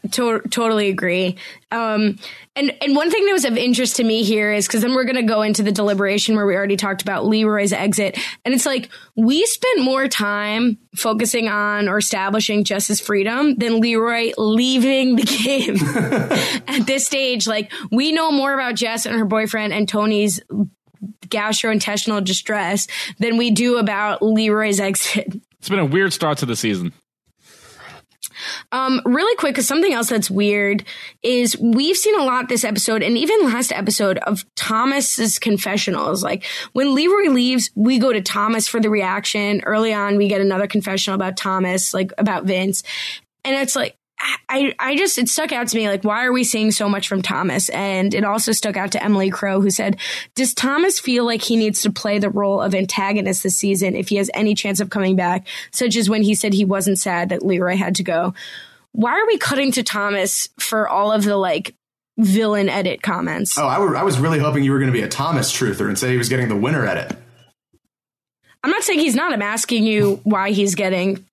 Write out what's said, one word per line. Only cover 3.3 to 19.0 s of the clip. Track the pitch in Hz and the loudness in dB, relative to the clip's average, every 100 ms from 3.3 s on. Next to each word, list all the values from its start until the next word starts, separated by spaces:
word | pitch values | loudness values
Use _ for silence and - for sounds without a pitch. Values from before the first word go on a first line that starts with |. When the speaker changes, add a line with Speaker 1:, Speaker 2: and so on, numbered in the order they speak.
Speaker 1:
was | 381 | 2
of | 254 226 | 2 0
interest | 247 233 254 - | 2 2 0 0
to | 226 | 0
me | 220 | 2
here | 208 220 208 | 2 2 2
is, | 208 202 | 0 0
'cause | 226 | 0
then | 240 | 0
we're | 262 | 0
gonna | 254 254 | 0 0
go | 226 220 | 2 2
into | 214 208 | 2 0
the | 208 | 0
deliberation | 208 208 196 196 208 214 214 | 0 0 2 2 0 0 2
where | 202 | 2
we | 185 | 0
already | 202 202 | 0 0
talked | 208 190 | -2 -4
about | 202 185 123 | -4 -2 0
Leroy's | 220 214 208 202 | 2 2 2 0
exit. | 180 202 214 202 - - - 240 | 0 0 0 -2 -4 -10 -8 -2
And | |
it's | 262 294 | 0 0
like, | 262 - - - - | -2 -6 -18 -10 0
we | 226 294 440 | 2 4 2
spent | - 508 440 | 0 0 2
more | 254 262 269 | 2 0 0
time | - 208 208 208 214 240 214 _ - | -2 -2 -2 -2 0 0 0 _ -4
focusing | 226 220 226 233 226 | -2 0 0 0 0
on | 208 208 208 202 | 0 0 0 0
or | 208 | 0
establishing | 208 208 190 214 214 208 | 0 -2 0 0 0 0
Jess's | 202 202 - 208 | 0 -2 -2 -4
freedom | - 208 202 240 294 247 | 0 0 0 2 2 2
than | 233 226 | 2 2
Leroy | 233 226 226 233 233 - | 2 2 0 0 -2 0
leaving | 214 220 254 262 262 269 262 240 | 2 2 4 4 4 4 4 4
the | |
game | 226 262 233 277 233 196 | 2 0 0 0 0 0
<laughs> | 143 - - 254 139 294 - 269 - | 0 0 0 0 0 0 -2 -4 -4
at | 277 226 | -2 0
this | 269 - | 0 0
stage. | 277 269 247 214 | -2 -2 -2 -2
Like, | 214 208 - 190 | -2 -6 -10 -2
we | 226 294 | 0 2
know | 320 320 | 0 2
more | 285 277 | 2 0
about | 269 254 226 | 0 -2 -2
Jess | 233 226 | -2 -2